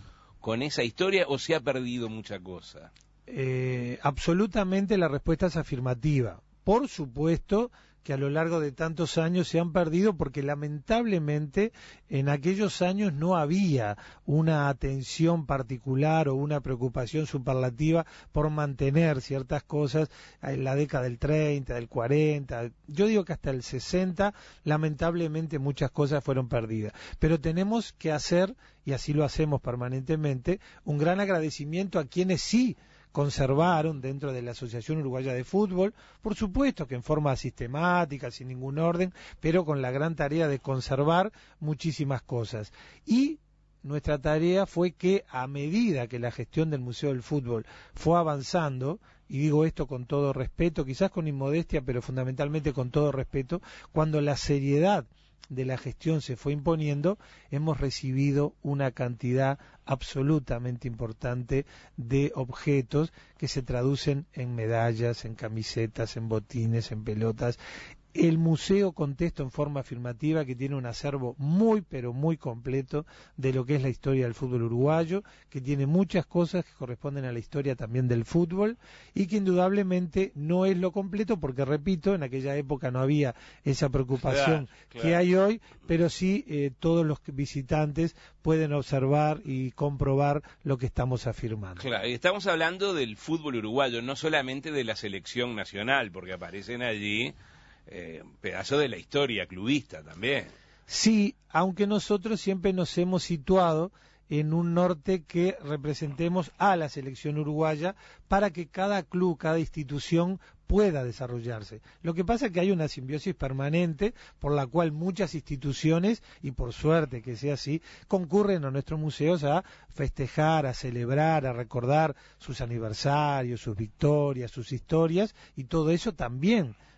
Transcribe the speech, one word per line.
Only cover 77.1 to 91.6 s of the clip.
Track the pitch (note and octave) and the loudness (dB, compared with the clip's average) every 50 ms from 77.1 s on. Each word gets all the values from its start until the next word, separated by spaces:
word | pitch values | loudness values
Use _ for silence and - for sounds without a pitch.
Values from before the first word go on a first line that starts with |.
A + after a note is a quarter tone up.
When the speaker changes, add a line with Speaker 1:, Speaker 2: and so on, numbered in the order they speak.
| C#3 C#3+ C3 | -6 -4 -4
Speaker 2:
a | B2+ | -4
la | A#2 A#2 | -4 -6
historia | - - - C#3+ C3+ C#3 B2+ | -6 -4 -4 -2 -2 -2 -2
también | - A#2+ A2 A#2+ B2+ B2+ A#2+ | -4 -4 -2 0 0 2 2
del | A#2+ A#2 A2+ | 2 2 0
fútbol, | - - E3+ F3 D#3+ F#3 G3 G#3 A3 A#3+ - - - - - - - - | 2 2 2 2 2 2 0 0 0 -2 -4 -12 -20 -20 -20 -20 -6 -2
y | F#3+ G3 | -2 0
que | E3 G#3+ | 0 0
indudablemente | G#3 G3 F#3 F3+ F3+ F3+ F#3+ G3+ G#3 G3 F#3 F3+ F3+ F3+ E3 - F#3 F#3+ - - | 2 2 4 4 4 4 4 4 2 2 2 2 0 0 0 0 0 0 0 -2
no | C#3+ D3 D#3 F3 F#3 F#3 | -4 -2 0 2 4 4
es | F#3+ F#3+ | 4 4
lo | F3 F#3 F3+ | 2 0 0
completo, | - G3+ G3 F#3+ G#3 G3+ A3 F3+ A3 E3 | 0 -2 -4 -2 -2 -2 0 0 0 0
porque, | D3+ C3+ B2 C3 C3+ | -2 -2 -2 -2 0
repito, | C3 D3+ D3+ C#3+ F#3+ F#3+ D#3 - G3 G3+ | 0 0 0 2 0 0 2 2 2 2
en | E3+ | 2
aquella | C#3+ B2 B2+ C3+ C3 C#3 C#3 | 0 -4 -4 -4 -4 -2 -2
época | D3 C#3+ C3+ C#3+ C3 - B2+ | -4 -4 -4 -4 -4 -4 -2
no | B2 B2+ | 0 0
había | C3 C#3 D3+ D3 C#3+ B2 - - - - - - - | 2 4 4 4 2 2 -2 -6 -12 -20 -20 -4 -2
esa | - C3+ - D3+ C3+ | -2 0 2 0 2
preocupación | B2+ C3+ C3 B2 C3+ B2 - C3+ C3+ C#3+ C#3 D#3 D#3+ D3+ C3 | 2 0 0 0 -2 0 0 0 2 4 4 4 4 2 0
Speaker 1:
Claro, | - - - - _ | -4 -12 -20 -20 _
Speaker 2:
que | - A#2 | -6 -2
Speaker 1:
claro. | A2+ E3 E3+ | 2 4 4
Speaker 2:
hay | F3 F3+ F3+ F3+ | 4 6 6 6
hoy, | F#3+ G3 G#3 A3+ A3+ - - - - - | 6 6 4 2 0 -6 -14 -20 -12 -4
pero | - E3 D#3+ F3 D#3+ | 0 2 2 2 2
sí, | - - F#3 F#3 G3 B3 - - | 0 0 0 2 2 0 -2 -2
eh, | D3+ D3 C#3+ C#3 C3 - | -2 -2 -2 -2 -2 -2
todos | - E3 E3+ E3+ D#3+ | 0 2 4 4 2
los | D3+ C#3+ - - | 2 0 -2 -6
visitantes | - C#3 C3 C#3+ - - C#3+ C3 - D#3 D3+ D3+ D3+ C#3 D#3+ E3 D#3+ - - - - - _ | -8 -6 -6 -6 -4 -4 -6 -2 0 0 0 2 0 0 0 -2 -2 -2 -8 -18 -20 -20 _
pueden | - D#3 D#3+ D#3+ D#3 D3 | 0 2 2 2 2 2
observar | D3 C#3+ C3 - D3 C3+ C3 C3+ D3 D3+ D3+ D3+ D#3 - - | 0 -2 0 0 0 2 4 4 4 4 4 4 2 -2 -4
y | D3 C3 C3 C3 B2 | -4 -4 -4 -4 -4
comprobar | - - C#3+ C#3+ C#3+ B2+ C3+ C#3 C3+ C#3 C#3+ C#3+ C#3+ D3 - - - - - | -2 -2 -2 -2 0 0 2 2 4 4 4 2 2 0 -4 -8 -16 -6 -4
lo | C#3+ C3+ | -2 -2
que | A#2+ B2+ | 0 -2
estamos | A#2 - - B2 C3 B2+ A#2 - | -2 -2 -2 0 0 0 -2 -2
afirmando. | A#2+ G#2+ - - A2+ A2 G#2 | -4 -4 -4 -6 -6 -6 -6